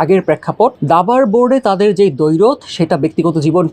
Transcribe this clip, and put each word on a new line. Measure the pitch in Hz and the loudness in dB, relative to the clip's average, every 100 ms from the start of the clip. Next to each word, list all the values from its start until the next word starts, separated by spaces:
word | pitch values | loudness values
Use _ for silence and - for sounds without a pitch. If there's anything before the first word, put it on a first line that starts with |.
আগের | 151 190 180 | 0 0 0
প্রেক্ষাপট। | 151 - - 226 - 143 | -4 -4 0 0 0 -2
দাবার | 165 180 247 262 | 0 2 0 0
বোর্ডে | 220 247 262 220 | 2 2 0 0
তাদের | 190 208 180 | 0 0 2
যেই | 202 135 | 0 0
দ্বৈরথ, | 156 160 214 285 - - | 0 2 2 0 -6 -4
সেটা | 160 170 | -2 0
ব্যক্তিগত | 160 - 165 160 147 | -2 -2 -2 0 0
জীবন | 170 165 | 0 0